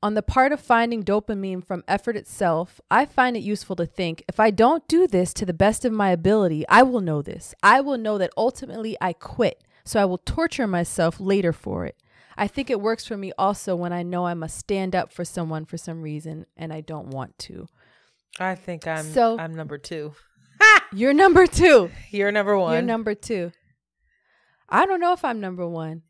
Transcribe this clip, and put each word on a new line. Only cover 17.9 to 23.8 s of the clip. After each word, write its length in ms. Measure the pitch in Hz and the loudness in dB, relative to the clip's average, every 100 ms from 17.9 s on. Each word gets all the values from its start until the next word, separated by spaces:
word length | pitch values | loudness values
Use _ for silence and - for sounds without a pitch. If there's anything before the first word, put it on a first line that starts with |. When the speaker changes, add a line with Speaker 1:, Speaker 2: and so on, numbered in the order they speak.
| _ _ _ _ - | _ _ _ _ -10
Speaker 2:
I 160 | 185 185 | -8 -8
think 320 | 185 170 165 | -12 -12 -8
I'm, 160 | 160 156 | -8 -4
Speaker 1:
So 320 | 156 233 226 | 0 0 0
Speaker 2:
I'm 160 | 165 | -8
number 240 | 160 151 143 | -10 -12 -14
two. 380 | - 165 151 151 _ _ _ | -12 -12 -12 -16 _ _ _
Speaker 1:
<laughs> 380 | _ 427 427 - | _ 8 8 4
You're 220 | 196 247 | 0 2
number 320 | 285 392 339 370 | 6 8 8 6
two. 460 | - 359 277 190 - - | 6 8 8 8 -6 -10
Speaker 2:
You're 220 | 202 202 | -2 0
number 260 | 208 196 202 | 2 2 2
one. 160 | 175 | 2
Speaker 1:
You're 80 | 240 | 2
number 320 | 240 226 220 | 0 -2 -4
two. 380 | 208 - 214 170 - _ _ | -6 -6 -6 -6 -10 _ _